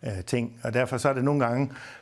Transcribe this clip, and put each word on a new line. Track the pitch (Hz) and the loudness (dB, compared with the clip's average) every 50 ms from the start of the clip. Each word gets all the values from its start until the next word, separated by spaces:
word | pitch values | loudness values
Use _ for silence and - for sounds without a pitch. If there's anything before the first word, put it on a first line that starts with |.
| - | -8
øh, | 113 101 90 90 | -6 -6 -6 -4
ting. | - - 120 117 117 - - - | -2 0 0 0 -2 -6 -6 -6
Og | 123 113 | 0 2
derfor | 123 127 123 135 | 2 2 2 0
så | 120 - 147 | 0 2 2
er | 135 | 2
det | 127 127 | 2 2
nogle | 143 147 143 127 | 2 4 4 2
gange, | 117 120 127 143 135 - - - - - - | 2 2 0 0 -2 -4 -10 -16 -16 -18 -18